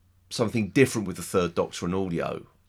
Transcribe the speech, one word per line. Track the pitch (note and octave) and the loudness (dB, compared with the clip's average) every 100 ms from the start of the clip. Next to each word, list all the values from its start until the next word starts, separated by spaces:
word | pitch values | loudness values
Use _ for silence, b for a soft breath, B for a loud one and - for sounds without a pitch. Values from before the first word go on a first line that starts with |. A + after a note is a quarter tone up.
| _ _ _ | _ _ _
something | - G#2+ A#2 G2 | -2 0 0 2
different | C3+ B2+ A#2 F#2+ | 4 4 2 -4
with | F2 | -6
the | |
Third | E2+ G2 F2 G2 | -2 0 2 0
Doctor | - - F2 | -2 -4 -4
and | F#2+ | -2
audio." | F#2+ E2 C#2 C#2+ - _ | -2 -2 -4 -6 -12 _